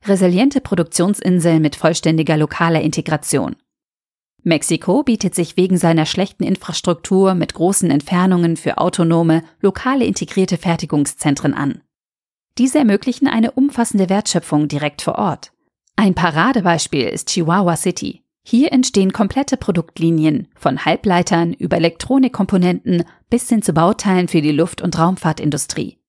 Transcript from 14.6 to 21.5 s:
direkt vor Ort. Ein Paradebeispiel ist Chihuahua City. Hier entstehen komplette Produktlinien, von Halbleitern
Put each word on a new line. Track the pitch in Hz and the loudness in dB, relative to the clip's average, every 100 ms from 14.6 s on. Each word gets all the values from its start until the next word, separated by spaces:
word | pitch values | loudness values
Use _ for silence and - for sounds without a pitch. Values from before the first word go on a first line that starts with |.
| 151 | 0
direkt | 143 147 - | -2 -6 -6
vor | - - | -6 -2
Ort. | 196 147 - _ _ _ _ - | -4 -4 -12 _ _ _ _ 0
Ein | 202 | 0
Paradebeispiel | 175 170 156 202 254 180 170 - - 113 | 2 0 2 2 2 2 0 -2 -2 -2
ist | - - | -4 -6
Chihuahua | - 160 180 180 165 | -2 0 2 2 0
City. | 185 175 - - _ _ - | -2 -4 -8 -10 _ _ -2
Hier | 233 302 | 2 2
entstehen | 254 254 202 190 | 2 2 2 0
komplette | - 196 - 285 262 | 0 -2 -2 -2 -4
Produktlinien, | - 170 160 - 165 165 156 147 - _ | -2 -4 -4 -2 0 2 2 0 -6 _
von | - 135 | -2 0
Halbleitern | - 170 208 175 175 170 170 | -2 0 2 0 2 0 0